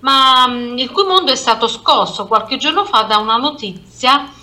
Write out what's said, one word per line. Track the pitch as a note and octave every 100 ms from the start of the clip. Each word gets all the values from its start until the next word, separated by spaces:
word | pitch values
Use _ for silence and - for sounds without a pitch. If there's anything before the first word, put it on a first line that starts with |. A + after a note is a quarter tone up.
ma, | C4 C4+ C4 B3+ B3+
mm, | B3 A#3+ B3
il | B3+
cui | -
mondo | G4 F#4 D4
è | B3+
stato | A#3+ A3 A3+
scosso | - - B3+ F#3 - G3
qualche | A3 A3 C4
giorno | D4 E4+
fa | G4+ A3+
da | G#3+ G#3+
una | G#3+ A3+
notizia | C#4+ C#4+ G#3 F3 - - B3+ C#4+ C#4+ -